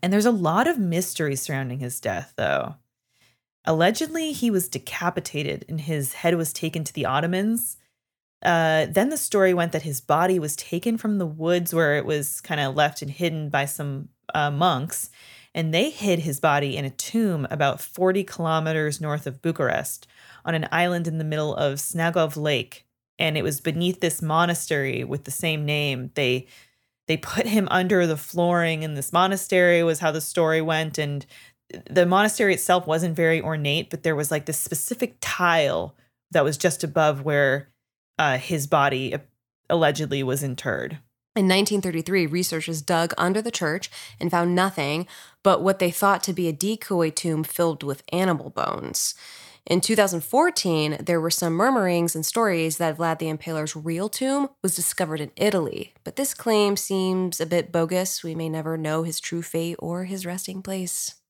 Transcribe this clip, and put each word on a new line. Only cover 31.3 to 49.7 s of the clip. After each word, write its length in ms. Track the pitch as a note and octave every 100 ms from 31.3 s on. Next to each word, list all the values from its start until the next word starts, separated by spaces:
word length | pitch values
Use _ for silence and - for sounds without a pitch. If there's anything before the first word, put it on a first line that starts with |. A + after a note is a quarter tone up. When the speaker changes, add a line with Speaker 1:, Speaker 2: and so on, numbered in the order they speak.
| - - _ _ - -
Speaker 1:
the 160 | D#3+ F3
monastery 480 | F#3 G#3+ G#3+ G#3
itself 320 | F#3 - F3+ F3
wasn't 300 | D#3+ F3 D#3+
very 260 | E3 E3
ornate, 480 | D3+ D#3 D3 D3+ -
but 120 | F3+
there 120 | E3 D3+
was, 140 | D3+
like, 160 | D3+ D3
this 120 | D3+
specific 580 | - E3 - A#3+ A#3+ _
tile 720 | - - F3+ E3 C#3+ E2 F2+ - _ _ _
that 140 | E3
was 120 | C#3+ D3+
just 260 | F3 -
above 400 | D#3+ D3 D#3 C#3+
where, 460 | C#3 D3 C#3 C3+ C#3+ _ _ _ _ -
uh, 200 | D3+ C3
his 280 | - E3 C#3
body 480 | D#3 C#3 C3 C3 - - _ _ _ _
allegedly 540 | E3+ D#3 D3+ D#3 C#3
was 200 | C3 C#3
interred. 560 | C#3 B2 C3+ D#2 B1+ D#3+ _ _ _ -
Speaker 2:
In 100 | F#3+
nineteen 340 | F#3 G#3 G#3
thirty-three, 460 | F#3+ E3 D#3+ G3 E3
researchers 560 | E3+ F3+ E3 D#3+ D#3+
dug 320 | C#3+ E3+ E3 -
under 240 | F3 F#3+
the 120 | A3+
church 360 | - E3 E3 - - - -
and 120 | E3+
found 220 | F3 F3
nothing 520 | F3+ F#3+ F#3 C#3+ D#3 F3 - - _
but 180 | G3 F#3
what 160 | F3+ F#3+
they 140 | F3+
thought 300 | E3 G3+ F#3+
to 80 | -
be 160 | F3 F3
a 40 |
decoy 580 | D3+ F#3+ A3 - F#3 D#3+
tomb 340 | D#3 F3 D#3
filled 380 | D#3 - E3+ D3+
with 180 | C#3+ C#3 -
animal 380 | F3 F#3 D#3 -
bones. 640 | - - - - - - - - - - -
In 160 | -